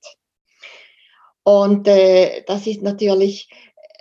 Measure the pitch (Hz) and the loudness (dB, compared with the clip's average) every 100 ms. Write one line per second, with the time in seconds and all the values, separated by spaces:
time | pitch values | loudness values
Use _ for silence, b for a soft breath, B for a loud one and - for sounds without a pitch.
0 | - _ _ _ _ B B B B B | -20 _ _ _ _ B B B B B
1 | B B B B - 202 202 202 202 196 | B B B B 0 2 2 0 2 4
2 | 190 185 180 - - 202 208 208 196 202 | 4 4 2 -2 -10 -10 -8 -8 -8 -4
3 | 208 190 196 196 - b b b - _ | -2 0 -2 -4 -16 b b b -20 _